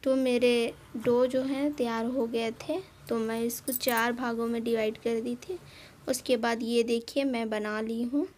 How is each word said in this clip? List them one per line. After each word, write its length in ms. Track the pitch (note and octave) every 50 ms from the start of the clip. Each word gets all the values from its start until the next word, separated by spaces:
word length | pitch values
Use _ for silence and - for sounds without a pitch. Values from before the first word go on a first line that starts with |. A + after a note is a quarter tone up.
तो 120 | - C4+ C4
मेरे 560 | C4 C4 B3+ B3 A#3+ B3 A#3+ A#3+ A#3+ A#3 - - - - - -
डो 300 | A#3 G#3+ B3+ A#3+ A#3+ B3+
जो 160 | B3+ C4 C4
हैं 300 | C4 C4+ C#4 C4+ C#4+ D4
तैयार 320 | D4 D4 B3 A#3 A3+ A3+ A3+
हो 200 | A#3 B3 C#4 A#3
गए 240 | A#3 A#3 A3+ A3+ A3+ A3+ -
थे, 180 | - - D#4 F#4 F#4+ - - - - -
तो 100 | A#3 A3+
मैं 220 | A3 A3 A3+ A3+
इसको 320 | A#3 A#3+ A#3 - - - B3
चार 380 | - - C4 A#3+ A3+ A3+ A#3+ A#3+
भागों 320 | A#3+ B3 A#3+ A#3 A3+ A#3
में 160 | A#3 A#3 A#3 A3+
डिवाइड 340 | A#3 A#3 A3+ A3 G#3+ A3 -
कर 220 | - A#3 A#3 A3+
दी 140 | A3+ A#3+ A#3+ B3
थी। 200 | - - F#4 F4 - - - - - - - - - -
उसके 280 | C4+ - - - B3+ A3+
बाद 240 | A3+ A#3 A#3 A3+
ये 200 | A#3+ A3+ A#3 A#3 A#3
देखिए 400 | B3 A#3 A#3 A#3 - - C#4 C#4
मैं 220 | C#4 B3 A#3 A3+ A3
बना 300 | G#3+ G#3+ G#3 G#3+ G#3+ G#3+
ली 200 | A3 A3 A3+ A3+ A#3+
हूँ। 220 | A#3+ C4 C#4+ F4+ F#4+ -